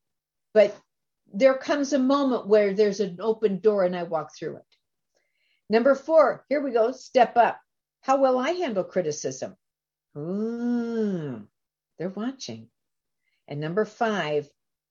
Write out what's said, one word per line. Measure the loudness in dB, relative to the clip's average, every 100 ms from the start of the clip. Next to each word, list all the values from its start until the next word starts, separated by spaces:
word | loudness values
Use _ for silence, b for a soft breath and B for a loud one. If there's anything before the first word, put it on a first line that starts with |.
| _ _ _ _ _
But | 4 4 0 _ _ _ _ _
there | 2 2 2
comes | -2 -2 0
a | 0
moment | 2 2 0 -2 2
where | 2 4
there's | 2 0 0
an | -6 -4
open | -4 -2 -2 0
door | 0 2 0
and | -2
I |
walk | -6 -6 -8 -12
through | -12 -12
it. | -18 _ _ _ _ _ _ _ _ _ -2
Number | 2 4 2
four, | 4 4 4 2 -4
here | -4
we | -2
go, | 0 0
step | -2 -2 2 4 4
up. | 2 0 _ _ _ _
How | -2 2
will | 4 2
I | -2
handle | -2 -4 -4
criticism? | -4 -4 -4 -4 -8 -8 -12 -14 _ _ _ _ _ -12
Ooh, | -8 -6 -6 -4 -4 -2 -2 -2 -2 -2 -6 -10 -14 _ _ _ _ -10
they're | -10
watching. | -8 -10 -10 -14 -16 -18 _ _ _ _ _ _ _ -14
And | -10
number | -4 -4 -4
five, | -4 -4 -2 -2 -4 -6 _ _ _ _